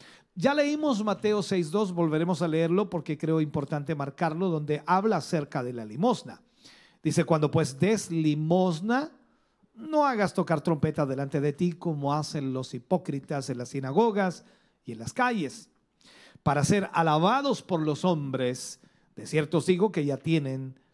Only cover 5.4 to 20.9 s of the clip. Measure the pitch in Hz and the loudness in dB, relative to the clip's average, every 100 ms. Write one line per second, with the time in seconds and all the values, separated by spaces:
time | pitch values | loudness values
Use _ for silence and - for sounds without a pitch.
5.4 | 143 143 123 120 107 113 233 202 - - | -2 -4 -6 -8 -10 -2 0 0 -4 -18
6.4 | _ _ - - - _ 156 160 165 160 | _ _ -20 -20 -20 _ -2 2 4 4
7.4 | 147 165 139 135 190 214 - 165 156 151 | 4 2 0 0 2 2 0 0 0 0
8.4 | 156 180 185 156 208 247 311 - _ _ | 2 4 4 0 0 -2 -2 -12 _ _
9.4 | _ _ _ 220 311 311 285 226 190 - | _ _ _ -18 -2 2 2 2 0 0
10.4 | 165 160 180 156 156 147 139 135 139 143 | 0 0 0 0 0 0 -2 -2 -2 0
11.4 | 147 139 175 160 175 151 139 151 147 160 | -2 0 -2 -2 -6 -2 -2 -2 -2 -4
12.4 | 135 131 127 127 - 185 180 143 - 143 | -4 -4 -6 -10 -2 -2 0 -8 -4 -6
13.4 | 131 120 123 139 131 156 233 202 185 156 | -4 -8 -6 -8 0 4 4 4 0 -2
14.4 | - _ _ _ - 220 226 - 247 226 | -14 _ _ _ -14 -10 -10 -2 0 0
15.4 | 139 - - _ _ _ - - - - | -4 -8 -20 _ _ _ -20 -20 -20 -4
16.4 | - 143 139 202 190 175 165 151 180 262 | 0 2 4 2 2 2 4 6 4 4
17.4 | 277 220 - 170 156 139 185 160 139 131 | 0 -2 -2 -2 0 0 0 0 -2 -2
18.4 | 123 127 - - _ _ _ - - 151 | -2 -2 -8 -16 _ _ _ -18 -4 -2
19.4 | 151 170 180 180 208 170 143 131 165 160 | 2 0 2 2 2 0 -2 -2 0 0
20.4 | 135 131 131 - _ | 0 -6 -8 -14 _